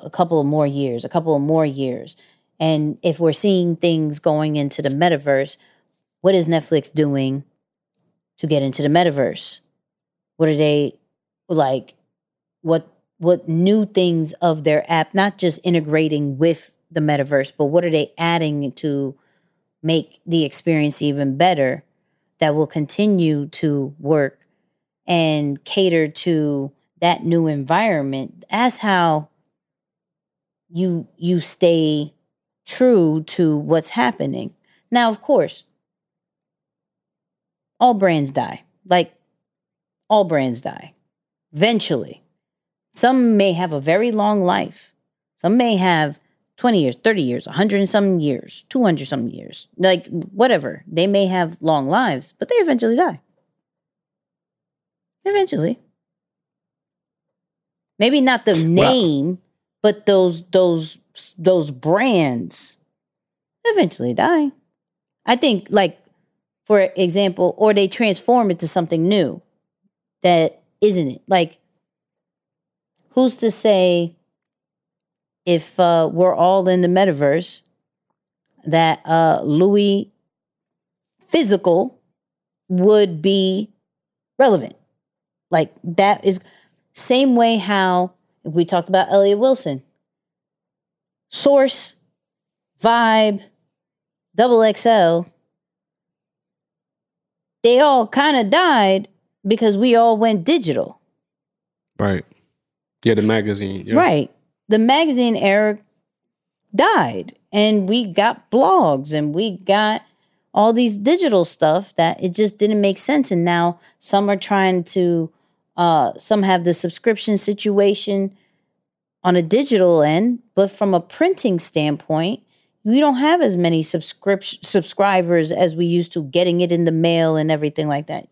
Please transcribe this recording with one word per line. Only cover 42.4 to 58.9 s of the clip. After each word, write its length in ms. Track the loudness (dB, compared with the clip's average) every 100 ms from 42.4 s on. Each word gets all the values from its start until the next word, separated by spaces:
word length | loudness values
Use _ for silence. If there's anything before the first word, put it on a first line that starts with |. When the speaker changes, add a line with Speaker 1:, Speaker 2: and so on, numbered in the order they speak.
| _ _ _ _ _
Speaker 1:
Some 420 | -2 0 2 2 2
may 160 | 2
have 200 | 0 -4
a 80 | -4
very 300 | 0 0 0
long 320 | -2 0 0
life. 480 | 0 -2 -4 -12 -20 _ _ _ _ _
Some 200 | -2 0
may 200 | 0 0
have 420 | 2 2 0 -6 _ _ _ -4
twenty 260 | 0 2
years, 140 | 0 0
thirty 260 | -2 0
years, 240 | -2 -4 -6
a 60 |
hundred 260 | -2 0 0
and 100 | 0
some 300 | 0 0 0
years, 460 | -2 -4 -8 -18 -6
two 140 | 0
hundred 240 | 0 0 -4
some 220 | -6 -8
years. 400 | -10 -16 -16 -14 -2
Like, 320 | 0 0 -4
whatever. 760 | -10 -8 0 2 0 -2 -12 -8
They 180 | -2 0
may 200 | 0 0
have 320 | 0 -4 -4
long 280 | -2 0 0
lives, 460 | 0 -2 -4 -8 -10
but 120 | -4
they 80 | 0
eventually 400 | 0 0 0 0
die. 240 | -2 -4 _ _ _ _ _ _ _ _ _ _ _ _ _ _ _ _ _ _ _ _
Eventually. 540 | -2 -2 0 -2 -4 -4 _ _ _ _ _ _ _ _ _ _ _ _ _ _ _ _ _ _ _ _ _ -2
Maybe 220 | 2 2
not 240 | 2 0
the 80 | 0
Speaker 2:
Well 100 | 0
Speaker 1:
name, 760 | 2 4 4